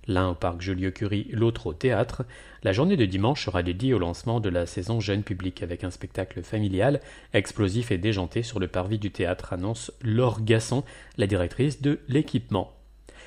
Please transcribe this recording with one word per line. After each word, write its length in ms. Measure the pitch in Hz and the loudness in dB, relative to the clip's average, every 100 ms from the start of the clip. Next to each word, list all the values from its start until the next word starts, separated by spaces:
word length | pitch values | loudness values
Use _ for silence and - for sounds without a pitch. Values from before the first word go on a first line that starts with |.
| - | -2
l'un 220 | 92 92 | 2 2
au 60 | |
parc 260 | 85 90 85 | 0 -2 -2
Joliot-Curie, 680 | 95 92 95 - 104 101 - | -4 -2 -2 -2 -2 -2 -2
l'autre 340 | 110 113 113 - | 2 2 2 -6
au 80 | |
théâtre, 500 | 82 127 104 120 - 123 - - - | -2 2 2 0 -2 -8 -10 -20 -4
la 100 | 107 | 0
journée 240 | 98 170 156 | 2 4 4
de 80 | |
dimanche 400 | 101 95 107 147 | 2 2 2 0
sera 180 | - 87 | 0 0
dédiée 300 | 90 90 131 | 0 0 2
au 60 | 113 | 2
lancement 400 | 85 85 117 117 | 0 -2 -2 0
de 100 | 104 | 0
la 160 | 87 | 0
saison 360 | 85 - 92 117 | -2 -4 -2 -2
jeune 240 | 101 101 | 0 0
public, 380 | 104 92 92 - | -2 -4 -4 -6
avec 200 | 90 87 | -8 -6
un 80 | 90 | -6
spectacle 520 | - 98 - 95 - | -8 -10 -6 -6 -6
familial, 580 | 85 110 104 92 123 143 - - - | -4 -2 0 4 4 2 -2 -20 0
explosif 580 | 110 - - 98 107 117 | 0 0 0 2 2 0
et 80 | 95 | 0
déjanté 440 | 104 98 87 117 | 2 0 0 -2
sur 180 | 117 107 | -4 -2
le 80 | 90 | -2
parvis 300 | 92 92 107 | -2 -2 -2
du 120 | 101 | -2
théâtre, 420 | - 87 92 - | -2 0 0 -4
annonce 400 | 92 95 117 - - | -4 -4 -4 -8 -6
Laure 400 | 117 110 123 107 | 0 4 4 2
Gasson, 420 | 110 113 - 123 - - - - | 4 4 4 -2 -2 -12 -12 -2
la 80 | 101 | 2
directrice 560 | 98 90 - 143 - | 2 0 2 0 2
de 160 | 139 147 - | 0 0 0
l'équipement. 640 | 131 - 123 - 98 - - - - - - | 0 2 -2 0 -2 -2 -8 -20 -20 -20 -20